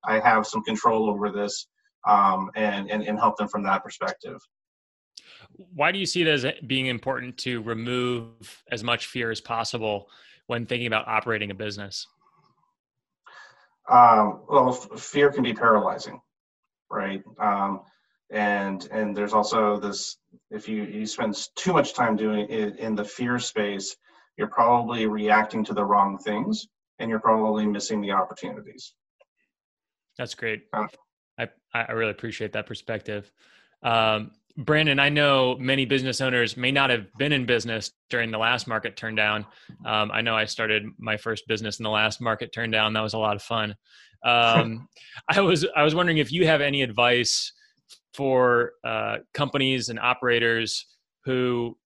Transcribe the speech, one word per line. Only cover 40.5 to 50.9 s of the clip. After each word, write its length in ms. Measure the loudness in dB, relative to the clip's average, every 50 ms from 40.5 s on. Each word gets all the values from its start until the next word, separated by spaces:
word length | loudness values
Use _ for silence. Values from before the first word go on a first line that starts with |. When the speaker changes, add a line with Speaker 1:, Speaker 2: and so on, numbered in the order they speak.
| -4 -4 -2 0 0 0 -2 -4 -14 _
Speaker 2:
my 180 | -6 -6 -6
first 300 | -4 -4 -6 -6 -6 -4
business 320 | -4 -4 -4 -4 -6 -8 -6
in 60 | -4
the 60 | -2
last 300 | 0 2 2 0 -2 -2
market 320 | -2 -2 -2 -2 -4 -10 -8
turndown. 400 | -8 -6 -2 0 0 0 2 0
That 80 | -2 -2
was 120 | -2 -2
a 40 | -2
lot 180 | 0 0 -2
of 60 | -2 -4
fun. 340 | -4 -4 -2 -2 -4 -6 -12 _ _ _ -20 -20 _ _ _ 0
Um, 640 | 2 4 4 6 6 6 4 4 2 -4 -10 -12 -18 _ -20 -20 -20
<laughs> 200 | -20 -20 -4 0
I 120 | 2 2
was, 240 | 4 4 4 2 0 0 2
I 80 | 4 4
was 100 | 4 4
wondering 240 | 2 2 2 2 2
if 140 | 0 0 0
you 140 | 2 4
have 140 | 4 4 4
any 220 | 4 0 0 0 -2
advice 720 | -2 0 2 4 4 4 4 2 2 0 -2 -2 -6 -12 _ _ _ _ _ _ _ -20 _ _ _ _
for, 580 | -4 -2 2 4 4 4 6 4 4 2 0 -4 _ -8
uh, 360 | -6 -4 -4 -4 -4 -6 -6 -8 _ _
companies 580 | -4 -4 -2 0 0 0 2 0 0 -2 -6
and 80 | -8 -4
operators 840 | -2 -2 -2 0 2 2 2 4 4 2 2 0 0 -2 -6 -8 -8 _